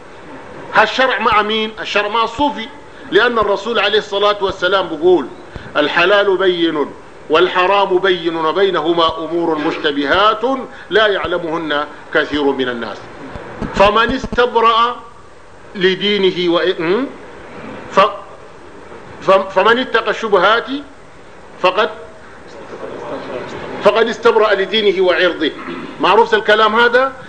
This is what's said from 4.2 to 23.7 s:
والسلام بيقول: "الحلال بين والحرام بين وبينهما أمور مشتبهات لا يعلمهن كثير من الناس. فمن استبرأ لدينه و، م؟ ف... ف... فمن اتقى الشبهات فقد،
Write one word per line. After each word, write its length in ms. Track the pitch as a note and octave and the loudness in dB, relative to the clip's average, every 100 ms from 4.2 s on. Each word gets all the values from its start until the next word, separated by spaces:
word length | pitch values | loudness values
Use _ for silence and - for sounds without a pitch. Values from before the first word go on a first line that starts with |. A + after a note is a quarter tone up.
| G#3 G3+ | 0 0
والسلام 460 | F#3+ - F3+ G3 E3+ | -2 -2 0 0 -2
بيقول: 400 | D#3 F3 E3+ A#2+ - - - - D3 | 0 4 4 0 -12 -16 -16 -6 -2
"الحلال 600 | D3 F3 F3+ G3+ G3+ F#3 | 0 2 4 4 4 2
بين 540 | F#3+ F3 E3 D#3 C3+ - - - - | 2 2 0 0 -4 -8 -20 -14 0
والحرام 680 | D#3 F3+ F#3 F3+ G3+ F#3+ F3+ | 2 2 2 2 2 2 2
بين 380 | F#3+ F3+ E3 E3 | 2 0 -2 -2
وبينهما 800 | D#3 D#3+ G3 F3 D#3 E3+ E3 E3 | -2 2 0 0 0 2 2 0
أمور 400 | D#3 E3+ E3 D#3 | -4 -2 -2 -2
مشتبهات 840 | D#3 - D#3 C#3+ C#3 F3 G#3+ G#3+ B3 C4 G#3 - - | -2 -2 -2 -2 0 2 2 2 -2 -4 -6 -14 -2
لا 180 | F#3+ G#3+ | 2 2
يعلمهن 800 | F#3 D#3+ F3 E3 E3 D#3+ D3 D3 - - | 0 -2 -4 -4 -4 -2 -4 -4 -10 -2
كثير 300 | D#3+ D3 D3 | -2 0 0
من 260 | C#3 C3 B2+ | 0 0 -2
الناس. 280 | A#2+ G#2+ G2 - - - - - - - - | -4 -8 -12 -16 -16 -14 -14 -14 -10 -4 2
فمن 360 | G3+ A3 A#3 | 4 4 0
استبرأ 920 | C4 - - B3 A3+ A3+ A3+ A#3+ B3 - - - - - - - G#3 | -2 -4 0 2 2 2 4 2 -2 -14 -20 -20 -20 -20 -20 -14 0
لدينه 800 | F#3 F#3 G3+ G#3 F#3+ E3 F3 | 0 2 0 2 2 2 0
و، 80 | E3+ E3 F3+ | 2 0 0
م؟ 260 | E3 G#3+ C#4 - - - - - - - - | 0 -2 -2 -10 -18 -18 -18 -16 -16 -14 -2
ف... 80 | - G#3 - - - - - - - - - - - | 2 2 0 -14 -20 -20 -20 -20 -20 -20 -18 -18 -6
ف... 100 | F3 | 2
فمن 480 | F#3+ G3 F#3 G#3 A#3+ | 2 2 2 4 2
اتقى 320 | B3+ A3+ G#3+ | 2 -2 -2
الشبهات 560 | F#3+ A3 G3 F#3+ A#3 A3+ C#4+ C#4+ - - - - - - - | -4 2 4 4 2 -2 -8 -10 -20 -20 -20 -20 -20 -20 -2
فقد، 280 | F3+ G3 A3 - - - - - - - - - - - - - C3+ C3 - - - | 0 0 -2 -4 -18 -20 -20 -20 -20 -18 -16 -14 -12 -12 -10 -10 -10 -10 -10 -12 -12